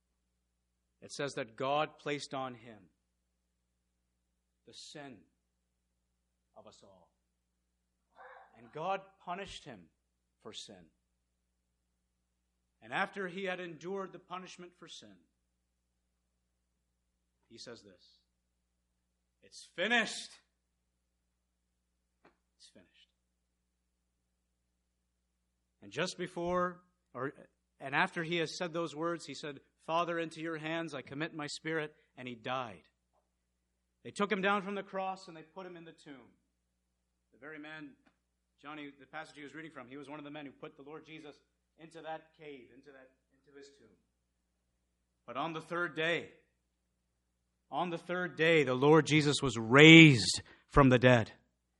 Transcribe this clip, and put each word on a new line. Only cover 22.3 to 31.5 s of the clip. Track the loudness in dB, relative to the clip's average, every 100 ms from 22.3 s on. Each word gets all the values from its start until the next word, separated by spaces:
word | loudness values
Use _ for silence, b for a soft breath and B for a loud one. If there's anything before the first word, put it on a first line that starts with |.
| _ _ _
It's | -20
finished. | -20 -20 -20 -20 _ _ _ _ _ _ _ _ _ _ _ _ _ _ _ _ _ _ _ _ _ _ _ _ _ _ _
And | -14
just | -6 -6 -6
before, | -10 -6 -4 -2 -2 -6 _ _ _
or, | -10 -10 -10 -20 _ _ _
and | -6
after | -2 -2 -4
he | -6 -4
has | -4 -6
said | -8
those | -6 -8 -6
words, | -6 -6 -10
he |
said, | -14 -12 -14 -20 _ -4
"Father, | -2 -2 -4
into | -6 -8
your | -10 -8
hands | -6 -6 -6
I | -10
commit | -12 -8 -8
my | -8
spirit," | -12